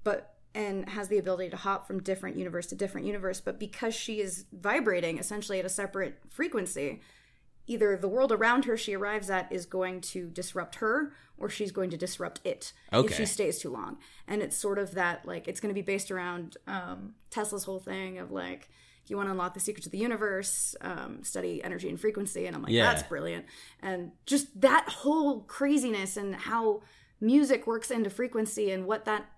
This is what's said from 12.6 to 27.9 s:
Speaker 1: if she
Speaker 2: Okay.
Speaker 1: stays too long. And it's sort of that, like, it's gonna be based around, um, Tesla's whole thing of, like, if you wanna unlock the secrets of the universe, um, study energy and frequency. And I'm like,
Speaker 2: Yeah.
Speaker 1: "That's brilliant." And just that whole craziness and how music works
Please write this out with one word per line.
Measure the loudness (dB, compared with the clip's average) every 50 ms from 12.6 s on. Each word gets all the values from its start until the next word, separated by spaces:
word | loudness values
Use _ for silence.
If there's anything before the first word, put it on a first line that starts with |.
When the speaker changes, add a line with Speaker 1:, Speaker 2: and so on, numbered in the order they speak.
| -6 -14 -14 -16 -8 4 6
Speaker 1:
if | 6 6 6
she | 4
Speaker 2:
Okay. | 0 0
Speaker 1:
stays | 0 2 2 2 2 0 0
too | -4 -4
long. | -4 -4 -6 -6 -8 -12 -16 -20 -20 -20 -6
And | -2 -2 -2
it's | 0 0 -2
sort | -2 0 0 0 0
of | -2 -2 0
that, | 0 0 0 0 -4 -6
like, | -8 -8 -6 -6
it's | -6 -6 -2
gonna | -2 -2 -2
be | -2 0
based | 0 0 -2 -2 -4
around, | -6 -4 -4 -4 -6 -6 -8 -10 -12 -14 _
um, | -6 -6 -6 -6 -8 -10 -10 -12 -14 -16 _ -18 -8
Tesla's | -4 -4 -2 -2 -2 -4 -4
whole | -4 -6 -6
thing | -6 -6 -6 -6 -6 -6 -8
of, | -10 -10 -6
like, | -6 -6 -6 -6 -8 -10 -14 -20 -20 -20 -20 -20 -20 _ _
if | -6
you | -4
wanna | -2 -2 0
unlock | 0 -2 -2 -2 -2
the | -2
secrets | -2 -2 -2 -6 -8
of | -8
the | -2 -2
universe, | 0 0 2 0 0 0 0 -2 -2 -2 -2 0 -2 -4 -4 -6
um, | -8 -6 -6 -6 -8 -8 -10 -8 -8
study | -4 -4 -2 -2 -2 -4 -4 -4
energy | -6 -6 -4 -4 -4
and | -4 0
frequency. | 0 0 0 2 -4 -2 -2 -4 -4
And | -4 -4
I'm | -4 0
like, | 4
Speaker 2:
Yeah. | 6 8 8 8
Speaker 1:
"That's | 6 4 0
brilliant." | -2 -6 -4 -4 -4 -6 -6 -8 -12 -18 -20 -20 -20 -16 _
And | -6 -4 -4 -4 -6 -8 -12 _ _
just | 2 2 2 2 0 2 6
that | 6 8 8 6 4 2
whole | -8 0 2 4 4 6 4 4 2 0
craziness | -4 -10 -2 0 2 4 4 4 4 2 0 0 -2 -2 -4
and | -4 -4 -4 -6
how | -6 -4 -2 0 2 4 4 2 2 -4 -14 -20 -20 -20 _ _ _
music | 4 8 8 8 10 8 6 4 4
works | 0 -2 0 0 0